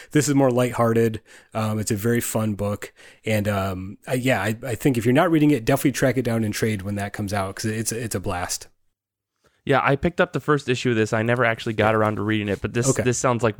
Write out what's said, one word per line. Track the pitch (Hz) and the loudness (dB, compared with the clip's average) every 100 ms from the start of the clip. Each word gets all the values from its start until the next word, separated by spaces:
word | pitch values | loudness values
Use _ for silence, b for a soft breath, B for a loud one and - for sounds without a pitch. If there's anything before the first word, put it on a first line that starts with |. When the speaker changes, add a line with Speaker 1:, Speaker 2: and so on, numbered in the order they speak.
| B | B
Speaker 1:
this | 151 143 | 0 2
is | 139 | 2
more | 135 | 4
lighthearted. | 120 123 120 117 113 117 110 B B B | 2 0 2 2 4 2 -2 B B B
Um, | 113 110 110 | -4 -4 -2
it's | 104 | -4
a | 110 | -2
very | 117 117 | 0 -2
fun | - 117 110 | -2 -2 -2
book. | 101 101 104 - B B B - | -2 -4 -4 -10 B B B -2
And, | 107 104 | 0 0
um, | 101 95 92 95 - - | -2 -2 -6 -10 -12 -6
I, | |
yeah, | 131 123 117 | -2 0 0
I, | 98 113 127 | 0 -4 -6
I | 110 | -2
think | 151 120 | 0 2
if | 113 | 4
you're | |
not | 127 180 | 4 4
reading | 160 147 | 4 4
it, | 143 113 | 4 2
definitely | 135 143 | 2 0
track | 123 135 123 | 2 0 0
it | |
down | 120 113 107 | 0 0 -2
in | |
trade | 104 117 107 | 0 -2 -2
when | 95 101 | -4 -6
that | 101 | -6
comes | - 101 | -6 -4
out | 101 98 95 | -2 -4 -4
'cause | 110 | -4
it's, | 110 110 | -4 -4
it's | 113 120 104 | -6 -6 -6
a | |
blast. | 92 90 90 - - _ _ _ _ _ _ _ _ _ - | -4 -6 -6 -8 -10 _ _ _ _ _ _ _ _ _ 0
Speaker 2:
Yeah, | 135 | 2
I | 123 139 | 2 2
picked | 175 - | 0 0
up | 180 | 0
the | 143 | 0
first | - 147 - | 0 0 0
issue | 123 131 | 0 2
of | 113 | 2
this. | 110 | 2
I | 113 | 0
never | 113 120 | 0 2
actually | 120 113 120 | 2 0 -2
got | 110 107 110 | 0 2 4
around | 107 104 | 2 0
to | |
reading | 104 107 104 | 0 0 0
it, | 95 | -2
but | - | -2
this, | 117 127 | 0 0
Speaker 1:
Okay. | 131 | 0
Speaker 2:
this | 113 123 | 0 0
sounds | 135 117 | 0 2
like | 117 | 0